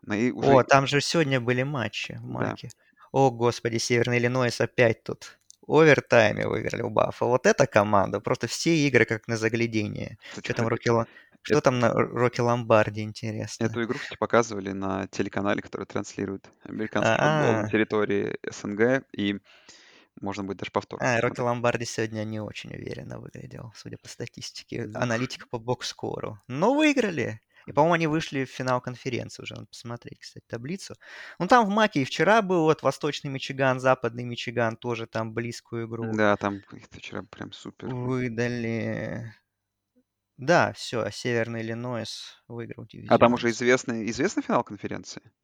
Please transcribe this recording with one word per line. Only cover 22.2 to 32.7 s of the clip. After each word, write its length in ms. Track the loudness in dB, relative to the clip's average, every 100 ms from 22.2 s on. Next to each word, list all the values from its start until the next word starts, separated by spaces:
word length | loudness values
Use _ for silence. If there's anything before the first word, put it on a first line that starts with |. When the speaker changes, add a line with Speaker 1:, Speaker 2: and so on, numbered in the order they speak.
Speaker 2:
не 160 | -6 -6
очень 340 | -8 -10 -12
уверенно 440 | -12 -10 -10 -12 -12
выглядел, 540 | -14 -16 -16 -14 -16
судя 220 | -16 -16 -16
по 100 | -18
статистике. 760 | -14 -12 -12 -14 -14 -10 -8 -6
Speaker 1:
Ну. 80 |
Speaker 2:
Аналитика 520 | -4 -2 -2 -4 -8 -10
по 100 | -10
бокс-скору. 840 | -4 -6 -6 -8 -8 -8 -10 -12 _
Но 260 | -2 2
выиграли! 680 | 4 4 2 0 -2 -4 -6 _ _ -6
И, 60 |
по-моему, 220 | 2 4
они 120 | 4 2
вышли 380 | 0 -2 -6
в 60 | -6
финал 300 | -6 -2 -2
конференции 640 | -4 -8 -6 -6 -6 -12
уже. 120 | -14
Надо 120 | -14 -16
посмотреть, 520 | -16 -14 -14 -14 -18
кстати, 240 | -20 -20 _
таблицу. 460 | -12 -8 -10 -10 -18 -18 -18 -18 -6
Ну, 80 | 4
там 180 | 6 6
в 20 |
Маке 340 | 2 2 2
и 20 |
вчера 380 | -2 0 4 4
был 200 | 4 2
вот 180 | 4